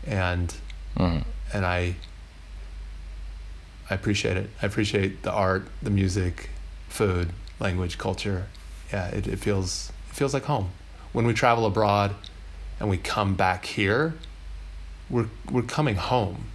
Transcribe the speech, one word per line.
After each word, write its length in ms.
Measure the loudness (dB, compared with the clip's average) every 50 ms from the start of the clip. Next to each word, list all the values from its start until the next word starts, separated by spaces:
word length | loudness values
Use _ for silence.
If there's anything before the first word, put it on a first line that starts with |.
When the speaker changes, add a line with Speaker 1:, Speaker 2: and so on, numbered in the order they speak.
| -4
Speaker 1:
and, 480 | 0 0 2 2 2 2 2 0 -2 -4 -8 -10 -10 -10 -10 -10 -6 0
Speaker 2:
Mm-hmm. 240 | 2 2 4 4 2 0 -2 -4 -6 -6 -4
Speaker 1:
and 120 | 0 0 2
I, 280 | 2 2 2 2 2 0 -2 -8 -14 -16 -16 -18 -18 -18 -18 -16 -14 -12 -12 -12 -10 -10 -10 -10 -10 -10 -12 -10 -10 -10 -10 -10 -10 -10 -10 -10 -12 -12 -14 -14 -16 -16 -16 -4 -2
I 40 | -2
appreciate 440 | 0 2 2 2 2 2 2 0 0
it. 100 | -2 -4 -6 -2
I 40 | -2
appreciate 560 | 0 2 2 2 4 4 4 2 2 0 -2
the 80 | -4 0
art, 360 | 2 4 4 4 4 2 0 -4 -10 -6
the 80 | -2 2
music, 580 | 4 4 4 4 4 2 2 0 -2 -4 -8 -8 -8 -10 -10 -12 -12 -14 -14 -12
food, 420 | 0 2 4 4 4 2 2 0 -2 -8 -10 -14 -8 -2
language, 380 | -2 0 0 0 0 -2 -2 -2
culture. 480 | -2 -2 -2 0 -2 -2 -2 -2 -4 -6 -10 -14 -14 -14 -14 -14 -8 -4
Yeah, 160 | -4 -2 -2 -2
it, 180 | -2 -2 -2
it 120 | -2 -2 0
feels, 540 | 2 2 2 2 2 0 -2 -4 -6 -8 -10 -12 -12 -12
it 40 | -2
feels 180 | 0 0 2 2
like 100 | 0 0
home. 260 | 2 0 0 0 -2 -6 -10 -16 -16 -16 -16 -16 -4
When 140 | 0 2 4
we 80 | 4 4
travel 320 | 6 6 6 8 8 6
abroad 480 | 4 6 6 6 6 6 6 6 4 2 -4 -10 -14 -14 -14 -14 -14 -12 -10 -10 -10 -6 -2
and 80 | 0 0
we 80 | 0
come 380 | 0 0 0 2 2 4 2 4
back 320 | 4 4 4 4 2 -2
here, 480 | -6 -2 0 2 4 4 4 2 0 -2 -6 -10 -14 -14 -14 -12 -12 -12 -10 -10 -12 -12 -12 -12 -12 -12 -14 -8 0
we're, 180 | 0 2 2 0 -4 -10 -8 0
we're 120 | 0 0
coming 340 | 0 2 0 2 2 2 2
home. 500 | 2 2 2 4 4 4 2 -2 -6 -8 -10 -10